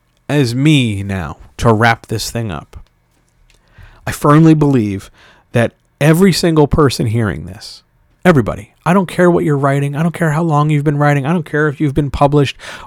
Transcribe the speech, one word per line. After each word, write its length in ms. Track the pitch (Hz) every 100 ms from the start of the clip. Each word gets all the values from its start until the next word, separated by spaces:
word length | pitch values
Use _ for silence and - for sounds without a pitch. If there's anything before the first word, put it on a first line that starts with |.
| _ _ -
as 280 | 147 123
me 480 | 120 147 147 117 98
now 340 | 98 95 78 - - -
to 120 | 117
wrap 360 | 107 117 113 -
this 240 | 110 -
thing 200 | 117 113
up. 280 | 73 - - - _ _ _ _ _ _ _ _ - - - -
I 60 |
firmly 420 | - 151 151 160
believe 560 | 156 147 131 104 95 - _ _ _ _
that 240 | 120 113 - _ -
every 320 | 147 160 196
single 340 | 156 175 156 143
person 400 | - 143 - 127
hearing 400 | 113 107 76 87
this, 380 | 90 - - _ _ _ _
everybody, 480 | 180 147 98 82 - _
I 80 | 160
don't 160 | 190 175
care 220 | - 180
what 140 | 170
you're 120 | 165 143
writing, 380 | 139 139 143
I 80 | 147
don't 120 | 170
care 180 | - 165
how 100 | 147
long 260 | 170 147 151
you've 160 | 151
been 140 | 147 143
writing, 280 | 147 143 135
I 60 |
don't 140 | 180 147
care 220 | 151 151
if 120 | 135
you've 140 | 151
been 160 | 147 143
published 460 | - 143 147 135 - - -